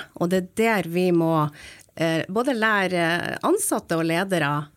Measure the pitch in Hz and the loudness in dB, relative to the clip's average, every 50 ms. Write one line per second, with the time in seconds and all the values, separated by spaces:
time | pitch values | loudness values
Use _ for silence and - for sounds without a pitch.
0 | - - - - 156 175 180 185 180 185 - - 220 226 226 202 170 165 165 180 | -6 -8 -6 -4 -2 0 0 0 -2 -2 -2 0 2 2 2 0 0 -2 0 0
1 | 180 180 175 170 165 165 165 160 151 147 - - - - - - - _ - - | 2 4 4 4 4 4 2 2 0 0 -2 -8 -18 -20 -20 -20 -20 _ -6 -4
2 | 156 165 160 160 - - 190 220 247 285 269 220 214 220 214 202 190 185 180 175 | -2 0 0 -2 -2 -4 -4 -2 -2 -2 0 0 0 2 2 2 0 0 0 0
3 | 170 165 170 175 - - - - - 240 339 - - - 311 226 - - 175 165 | 0 0 0 -2 -2 -4 -6 -2 0 0 0 0 0 -2 -4 -4 -2 -2 -2 0
4 | 165 165 160 170 190 196 190 170 147 143 147 147 151 - _ | 0 0 0 0 0 0 0 0 0 0 0 -2 -4 -6 _